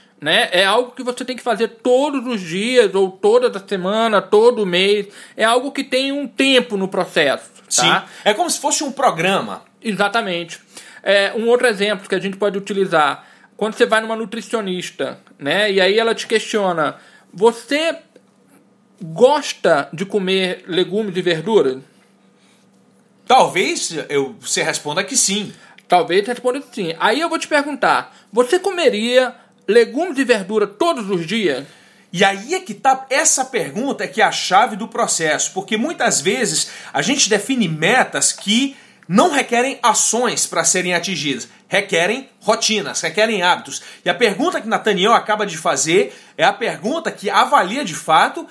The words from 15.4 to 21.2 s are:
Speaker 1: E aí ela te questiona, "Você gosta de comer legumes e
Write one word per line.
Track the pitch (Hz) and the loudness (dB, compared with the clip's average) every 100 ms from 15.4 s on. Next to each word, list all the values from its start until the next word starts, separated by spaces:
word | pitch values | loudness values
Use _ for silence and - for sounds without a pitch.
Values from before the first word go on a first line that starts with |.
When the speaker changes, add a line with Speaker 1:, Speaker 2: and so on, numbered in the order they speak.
| 139 175 214 | 0 2 2
Speaker 1:
E | 190 | 4
aí | 185 214 | 4 4
ela | 226 | 2
te | 214 - | 0 0
questiona, | 220 - 214 190 170 143 - - - _ | -2 0 0 0 0 -2 -4 -14 -20 _
"Você | 175 226 233 - 285 330 320 - _ _ _ _ _ _ _ _ - | 2 2 2 -2 -2 -2 -4 -10 _ _ _ _ _ _ _ _ -16
gosta | 165 160 247 294 277 - 185 156 143 | -10 4 4 4 -2 -2 2 2 0
de | 151 196 | -6 -4
comer | 208 185 190 185 180 - | -2 0 0 -2 -4 -4
legumes | 175 170 196 214 | -2 -2 -2 -4
e | 175 | -2